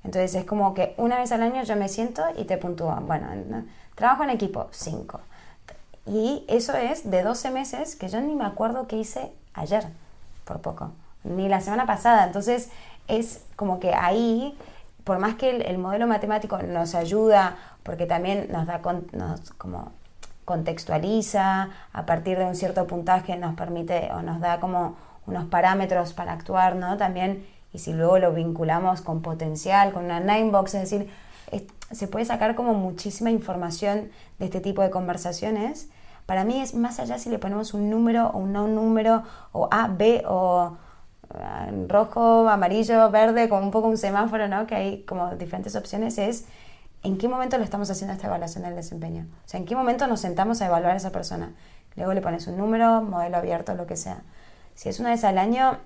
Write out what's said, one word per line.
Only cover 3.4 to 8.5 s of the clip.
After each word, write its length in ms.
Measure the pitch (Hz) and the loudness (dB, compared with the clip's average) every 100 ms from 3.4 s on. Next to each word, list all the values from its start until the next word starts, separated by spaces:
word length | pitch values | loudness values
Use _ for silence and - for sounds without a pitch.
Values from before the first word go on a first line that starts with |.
| - | -8
no, 160 | - - - - | -8 -10 -18 -20
trabajo 300 | - 233 269 | 0 2 2
en 80 | 285 | 0
equipo, 360 | 233 196 196 - | -2 -4 -4 -8
cinco. 480 | - 165 - - - - - - - - - - - - | -10 -10 -10 -10 -16 -18 -20 -20 -20 -20 -20 -20 -16 -4
Y 360 | 208 226 285 - | -2 0 -2 0
eso 260 | 233 233 | 0 2
es 360 | 269 240 320 208 | -2 -2 -4 0
de 100 | 185 | 2
doce 300 | 190 240 262 | 2 -2 -4
meses 440 | 262 262 254 320 | -4 -6 -8 -8
que 120 | - 185 | -8 -6
yo 120 | 214 | -4
ni 140 | 285 | -2
me 120 | 294 | -2
acuerdo 420 | 208 | -4